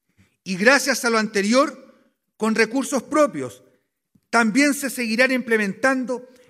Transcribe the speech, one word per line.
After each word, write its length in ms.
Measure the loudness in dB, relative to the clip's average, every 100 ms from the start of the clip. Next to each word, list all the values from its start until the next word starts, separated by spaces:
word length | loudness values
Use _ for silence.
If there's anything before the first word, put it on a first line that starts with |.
| _ _ _ _
y 120 | -10 0
gracias 480 | 2 2 0 -2
a 60 | 0
lo 80 | 0
anterior, 760 | -2 -2 2 2 2 -4 -20 _ _ _ _ _
con 180 | -4
recursos 480 | 0 0 0 -2 -4
propios, 600 | -2 0 0 0 -10 -12 _ _ _ _ _ _ _
también 440 | 0 2 2 2
se 160 | 0 -6
seguirán 420 | -6 -4 0 2
implementando 960 | 0 0 0 0 0 0 0 -4 -8 -10 _